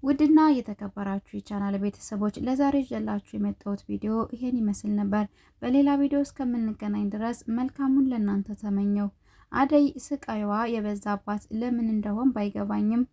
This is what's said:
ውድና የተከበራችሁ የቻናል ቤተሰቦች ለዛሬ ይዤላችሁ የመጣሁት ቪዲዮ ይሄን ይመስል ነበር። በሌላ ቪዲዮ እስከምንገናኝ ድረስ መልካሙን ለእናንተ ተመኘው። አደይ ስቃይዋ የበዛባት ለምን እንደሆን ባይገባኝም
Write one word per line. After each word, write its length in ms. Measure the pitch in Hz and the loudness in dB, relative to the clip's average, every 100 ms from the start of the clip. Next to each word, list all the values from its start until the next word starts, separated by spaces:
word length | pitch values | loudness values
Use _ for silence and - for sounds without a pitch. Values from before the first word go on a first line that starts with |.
ውድና 360 | 269 277 302 311 311 | 0 2 6 8 8
የተከበራችሁ 840 | 269 233 202 202 196 196 196 - | 4 0 -8 -10 -8 -4 -4 -6
የቻናል 420 | 208 202 208 202 196 | -12 -8 -4 -2 -2
ቤተሰቦች 580 | 202 - - 208 208 - | -2 -4 -10 -2 -2 -2
ለዛሬ 360 | 240 262 277 277 | -2 2 2 2
ይዤላችሁ 540 | 262 226 214 208 - | -2 -4 -4 -4 -6
የመጣሁት 480 | 214 202 202 - 202 | -4 -4 -4 -6 -6
ቪዲዮ 300 | - 202 208 220 - | -6 -6 -2 -2 -2
ይሄን 280 | 233 247 247 | -4 -4 0
ይመስል 340 | 214 196 214 208 | 0 -2 -2 -2
ነበር። 300 | 202 208 208 _ _ _ | 0 0 -2 _ _ _
በሌላ 280 | 240 262 285 285 | 0 4 4 4
ቪዲዮ 220 | 285 285 | 2 2
እስከምንገናኝ 840 | 285 - 254 240 220 214 208 208 202 | -2 -2 -4 -2 -2 -4 -4 -2 -2
ድረስ 300 | 208 226 233 - | -2 -4 -6 -4
መልካሙን 600 | 226 262 - 269 269 269 | -2 -2 -2 2 4 4
ለእናንተ 480 | 240 208 202 196 208 | 2 0 0 -2 -6
ተመኘው። 520 | 208 196 202 202 202 - _ _ _ | -2 0 2 0 -2 -6 _ _ _
አደይ 360 | - 269 302 285 269 | 0 4 6 4 0
ስቃይዋ 500 | - 277 - 220 208 208 233 | -8 -8 -6 -4 -2 0 0
የበዛባት 760 | 233 208 208 208 202 - 208 - 220 | -2 -2 -4 -4 -4 -4 -6 -6 -6
ለምን 320 | 247 240 226 | -2 0 0
እንደሆን 420 | 214 208 208 254 | 0 -2 0 0
ባይገባኝም 720 | 233 208 208 202 208 208 233 247 | 0 -4 -2 -4 0 0 2 -2